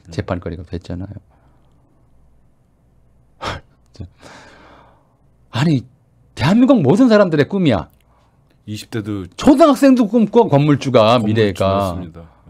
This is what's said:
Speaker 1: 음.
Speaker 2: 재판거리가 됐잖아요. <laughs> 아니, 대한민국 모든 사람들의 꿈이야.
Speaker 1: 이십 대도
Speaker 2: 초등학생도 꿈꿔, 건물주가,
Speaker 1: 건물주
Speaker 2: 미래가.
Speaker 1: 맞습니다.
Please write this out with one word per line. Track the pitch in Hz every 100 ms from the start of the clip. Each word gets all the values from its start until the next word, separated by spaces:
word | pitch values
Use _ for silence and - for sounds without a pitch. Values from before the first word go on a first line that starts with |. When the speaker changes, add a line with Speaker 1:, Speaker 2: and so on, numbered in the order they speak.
| -
Speaker 1:
음. |
Speaker 2:
재판거리가 | 82 - 87 85 82
됐잖아요. | 87 85 - 87 95 95 - _ _ _ _ _ _ _ _ _ _ _ _ _ _ _ _ _ _ _ _ _
<laughs> | - - - _ _ - 95 _ - - - - - - _ _ _ _ _ _ _
아니, | 113 165 135 - _ _ _ _ -
대한민국 | 123 226 254 254
모든 | 131 202 262
사람들의 | 208 190 156 131
꿈이야. | 196 165 98 71 _ _ _ _ _ _ _ -
Speaker 1:
이십 | 107 -
대도 | 117 104 101 90 -
Speaker 2:
초등학생도 | 247 285 320 254 277 254 208
꿈꿔, | 240 208 240 190
건물주가, | 139 147 143 139 123 107 123
Speaker 1:
건물주 | 104
Speaker 2:
미래가. | 110 104 92 98 98
Speaker 1:
맞습니다. | 95 87 87 82 80 _